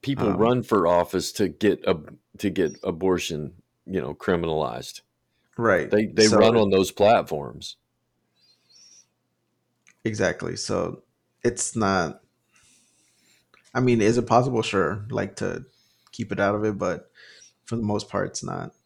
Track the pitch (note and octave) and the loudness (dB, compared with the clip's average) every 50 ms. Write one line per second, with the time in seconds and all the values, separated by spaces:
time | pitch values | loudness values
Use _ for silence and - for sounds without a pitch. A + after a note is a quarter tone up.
0 | - - C#3 B2+ B2+ G#2+ F#2+ F2 G#2+ A2+ B2+ B2+ A2+ - A2+ G2+ F2 E2 F2 F2 | -4 -6 -4 -2 -2 -2 2 2 2 2 2 0 0 2 2 4 4 4 4 4
1 | F2 - - F#2 E2 - - - G#2+ F2+ D#2 _ - G#2 F2+ - - - F#2 D#2+ | 2 2 -2 -4 -4 -4 -2 -2 -2 -2 -2 _ 0 0 0 2 0 -2 -2 -2
2 | D2+ - - - _ _ _ - - G2+ F2+ F#2+ F2+ D2+ - - - F#2+ F2+ D#2+ | -2 -14 -20 -20 _ _ _ -6 -4 -4 0 0 -2 -2 -2 -6 -6 -6 -6 -2
3 | F#2 F#2+ F#2 F2 - - E2+ D2+ D2+ C#2+ E2+ F2 _ _ _ _ _ - F#2 F#2 | 0 0 0 0 0 -4 -6 -8 -8 -10 -12 -16 _ _ _ _ _ -6 -6 -4
4 | C2 C2 D2 _ - - F#2 E2+ E2+ E2 D#2+ D#2 D2+ B1+ A#1 B1+ B1+ - - - | -4 -6 -10 _ -2 0 0 0 0 -2 -2 -2 -2 -4 -6 -8 -12 -14 -16 -18
5 | _ _ _ _ _ _ _ _ _ _ _ - A#2 A2+ G2 E2+ D2+ - - G#2+ | _ _ _ _ _ _ _ _ _ _ _ -2 2 2 4 2 2 2 2 2
6 | A2 G2+ - - A2 A2 A2+ G#2 G#2+ A2 A#2 A#2 G#2+ G2+ G2 F#2+ F#2+ F2 - - | 2 2 4 4 4 6 8 6 6 6 6 4 4 4 4 2 2 2 2 2
7 | G2+ G#2 A#2 G#2 - A2+ E2+ D2+ C#2+ B1 A#1 D2 - - - _ _ _ _ _ | 4 6 6 4 2 -2 -6 -8 -8 -10 -12 -14 -16 -16 -18 _ _ _ _ _
8 | _ _ _ _ _ _ _ _ _ _ _ _ _ _ _ _ _ _ _ _ | _ _ _ _ _ _ _ _ _ _ _ _ _ _ _ _ _ _ _ _
9 | _ _ _ _ _ _ _ _ _ _ _ _ _ _ _ _ _ _ _ _ | _ _ _ _ _ _ _ _ _ _ _ _ _ _ _ _ _ _ _ _
10 | _ - G#2+ G#2+ G2 F2 E2 - E2 E2+ E2+ F2 - - G2 F#2 F2 E2+ E2+ - | _ -6 -2 0 -2 -2 -2 -2 -6 -8 -8 -8 -6 -4 -4 -4 -4 -4 -8 -12
11 | _ _ _ _ _ _ _ _ _ A#2+ A#2 - - - - A#2 G#2+ G2 F#2+ F#2 | _ _ _ _ _ _ _ _ _ -2 -2 -2 -8 -6 -4 -2 0 0 2 0
12 | E2+ D#2 - - _ _ _ _ _ _ _ _ _ _ _ _ _ _ _ _ | 0 -2 -6 -12 _ _ _ _ _ _ _ _ _ _ _ _ _ _ _ _
13 | _ _ _ _ _ _ _ _ _ _ _ _ _ _ _ - C3 B2+ A#2+ A2+ | _ _ _ _ _ _ _ _ _ _ _ _ _ _ _ 0 2 2 2 4
14 | G#2 G#2+ A#2 B2 A2+ - A2+ A#2+ B2+ C3+ B2+ A2+ G#2+ - - G2 F2+ D2+ F#2 G#2+ | 4 4 2 2 2 4 4 4 4 4 -2 -2 -2 0 0 0 0 0 -2 -6
15 | G#2 G#2+ A2 G#2+ G2 G2 - - G2+ F#2 E2+ E2 - - _ _ _ _ _ _ | -8 -6 -6 -6 -6 -6 -6 -8 -6 -6 -6 -8 -12 -16 _ _ _ _ _ _
16 | _ _ - - - A2 G2+ F#2+ G2+ G2 G#2 G#2 G#2 G#2+ G#2 G2 F#2 F2+ F#2 - | _ _ -12 -12 -10 -8 -2 0 0 0 0 0 -2 -2 -2 -2 -2 -4 -4 -4
17 | - _ _ _ - - - - _ _ _ _ _ - A#2 A#2+ A2+ G#2 G#2 G#2 | -8 _ _ _ -20 -20 -20 -20 _ _ _ _ _ -8 -6 -4 -2 -2 -2 -2
18 | - - - G2 G2 F#2+ - - - - - F2+ G1+ - _ _ _ | -4 -4 -4 -4 -4 -4 -6 -10 -8 -8 -8 -8 -10 -12 _ _ _